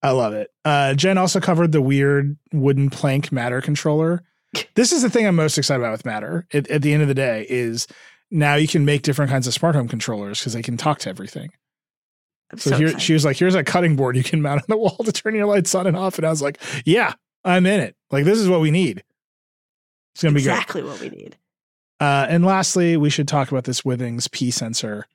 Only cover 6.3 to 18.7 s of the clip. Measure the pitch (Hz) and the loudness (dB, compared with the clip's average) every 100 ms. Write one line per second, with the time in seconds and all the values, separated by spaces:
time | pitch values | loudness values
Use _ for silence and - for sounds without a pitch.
6.3 | 170 175 - - 151 147 147 151 135 135 | -8 -2 -2 0 0 2 2 2 0 -2
7.3 | 110 110 127 120 117 - - - _ _ | -4 -4 -4 -2 -4 -8 -12 -20 _ _
8.3 | 165 147 143 151 175 143 147 127 139 143 | 0 2 2 2 2 2 2 0 0 0
9.3 | 135 123 120 165 151 117 113 107 107 101 | 0 -2 -2 2 2 0 -4 -6 -6 -6
10.3 | 104 - 117 113 117 - - - 92 95 | -8 -6 -6 -6 -4 -2 -2 -6 -10 -12
11.3 | - 151 _ _ _ _ _ _ _ _ | -14 -16 _ _ _ _ _ _ _ _
12.3 | _ _ 117 - 139 156 - - 160 147 | _ _ -6 -2 2 2 0 0 2 2
13.3 | 135 185 185 147 180 175 143 135 127 123 | 2 2 2 2 2 2 2 0 0 0
14.3 | 160 147 143 - 214 220 - 220 - 220 | 0 0 -2 -2 0 0 -2 -4 -4 -4
15.3 | 220 208 202 180 190 180 165 190 185 160 | -2 0 0 0 0 0 -2 -2 -2 -2
16.3 | 160 143 147 - 143 127 190 226 - _ | -2 -4 -8 -10 -6 0 2 2 -4 _
17.3 | _ 185 185 185 202 123 - _ 143 143 | _ 0 2 4 2 -2 -8 _ 0 2
18.3 | 220 196 180 156 | 2 4 2 2